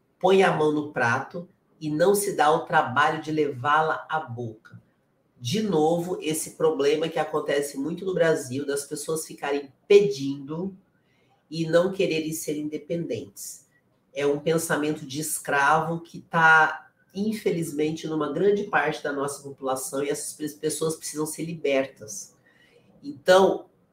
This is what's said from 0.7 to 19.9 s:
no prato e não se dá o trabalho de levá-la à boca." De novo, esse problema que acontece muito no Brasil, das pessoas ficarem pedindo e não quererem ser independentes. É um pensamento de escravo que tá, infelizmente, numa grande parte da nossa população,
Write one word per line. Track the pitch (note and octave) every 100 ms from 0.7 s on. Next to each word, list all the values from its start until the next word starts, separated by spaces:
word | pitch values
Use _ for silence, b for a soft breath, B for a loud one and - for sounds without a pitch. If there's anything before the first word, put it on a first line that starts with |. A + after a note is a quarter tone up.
no | D3+ D3
prato | B2+ A#2 B2 - F3 - _ _ -
e | D3+
não | D3+ F#3+ G3+
se | F#3+ -
dá | D3+
o | E3 -
trabalho | D#3+ B2 C3+ D#3 D#3
de | D#3
levá-la | D3+ C#3 B2 C#3+ D#3 D#3+ - -
à | D#3+
boca." | B2 A#2+ A2 - - - _ _ _ _ _ _
De | A#2+ G#3+
novo, | G#3 D#3 D#3 E3+ F3+ -
esse | D3+ D#3 -
problema | - D#3+ C3+ C#3+ D#3 E3
que | D#3+
acontece | D#3 D3+ D#3 D3 C#3+ C3+
muito | D3+ F3 F#3
no |
Brasil, | E3+ E3 D#3 B2+ C3+ C#3
das | C#3+ -
pessoas | D3 - D#3 -
ficarem | - C#3+ C#3+ C#3 _ -
pedindo | G3+ - C#3 C#3 C#3 C#3 E3 F#3+ - _ _ _ _ _ _ _
e | D#3+ D#3+
não | E3+ G3
quererem | G3 E3 D#3+ D#3
ser | D#3 D#3+ D3
independentes. | D3+ D3+ - E3+ C#3 A#2 - - - - _ _ _ _ _
É | C#3 C#3+
um | D3
pensamento | E3 D#3+ - D3 D3+ D3+ C#3
de | C#3+
escravo | D3+ - - C#3+ C#3+ D#3+ D#3+ E3
que | - -
tá, | - E3 D#3+ D#3+ D#3 - - _ _
infelizmente, | F#3+ A3 G#3+ F#3+ E3+ D3+ C#3+ D#3 D#3+ D#3+
numa | D#3 D3
grande | D#3 G3+ G3+
parte | - D3 D3 D3+
da | D3
nossa | C#3 C#3+ -
população, | C#3 C3+ C3 C3 -